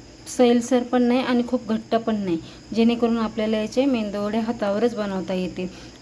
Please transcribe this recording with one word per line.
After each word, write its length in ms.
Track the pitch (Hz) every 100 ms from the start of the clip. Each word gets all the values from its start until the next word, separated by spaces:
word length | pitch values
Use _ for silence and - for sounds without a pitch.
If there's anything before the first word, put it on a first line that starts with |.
| - - - -
सैलसर 460 | 240 240 233 247
पण 180 | 240 254
नाही 180 | 240 254
आणि 240 | 240 247 240
खूप 200 | 254 208
घट्ट 260 | 220 - 226
पण 200 | 226 214
नाही, 220 | 190 165 - - - 214
जेणेकरून 420 | 226 233 233 233
आपल्याला 400 | 214 220 214 214
याचे 280 | 214 247 277
मेंदू 320 | 240 208 208
वडे 220 | 208 226
हातावरच 560 | 226 233 202 202 240 226
बनवता 380 | 202 190 180
येतील. 340 | 185 185 - 180 - - -